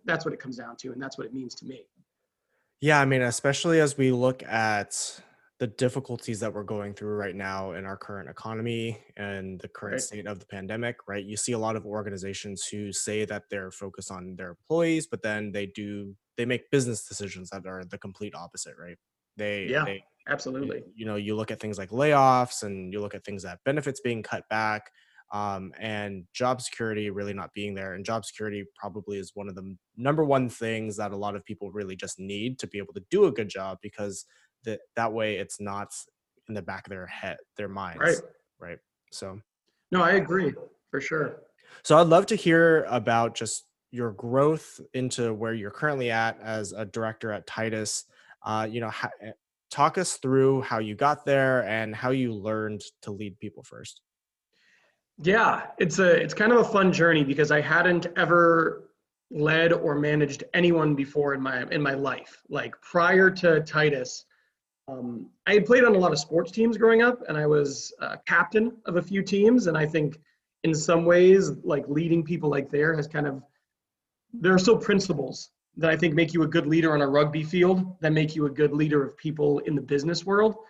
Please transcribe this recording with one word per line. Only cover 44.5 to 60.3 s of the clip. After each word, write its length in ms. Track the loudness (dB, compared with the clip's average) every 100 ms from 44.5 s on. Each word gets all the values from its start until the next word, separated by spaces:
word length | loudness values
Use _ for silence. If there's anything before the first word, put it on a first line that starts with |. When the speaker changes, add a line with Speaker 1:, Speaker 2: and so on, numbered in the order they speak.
| 2 -6 -20 -10
Speaker 2:
into 400 | -6 -4 -2 -4
where 200 | -2 -4
you're 180 | -6 -8
currently 400 | -4 -2 -2 -2
at 280 | 0 0 -4
as 320 | -8 -6 -6
a 120 | -8 -8
director 460 | -6 -6 -6 -8
at 160 | -8 -8
Titus. 580 | -6 -4 -4 -6 -8 -10 _ _ _ -6
Uh, 220 | -4 -4
you 120 | -6
know, 100 | -8
ha-, 180 | -8 -10 -10 -18 -20 _ _ -10
talk 260 | 2 2 2
us 200 | -4 -4
through 440 | 2 4 6 4
how 160 | 0 -4
you 160 | -4
got 320 | 0 2 2 2
there 400 | 2 4 2 0
and 300 | -2 -4 -4
how 160 | -2
you 200 | -2 -2
learned 520 | -4 -4 -4 -4 -8 -12 _
to 100 | -14
lead 280 | -10 -12 -12
people 240 | -16 -16
first. 380 | -20 -20 -20 -20 _ _ _ _ _ _ _ _ _ _ _ -6
Speaker 1:
Yeah, 440 | 2 4 4 2 -4 -2
it's 180 | 0 4
a, 240 | 6 6
it's 140 | 4 2
kind 160 | 4
of 80 | 6
a 40 |
fun 300 | 6 4 4
journey 300 | 6 4 4
because 260 | 2 2 4
I 120 | 4
hadn't 440 | 4 2 4 2 0 -2
ever 760 | 4 6 6 6 2 -2 -14 _ _ _ _
led 420 | -2 2 4 4
or 220 | 4 2 0
managed 480 | 2 2 2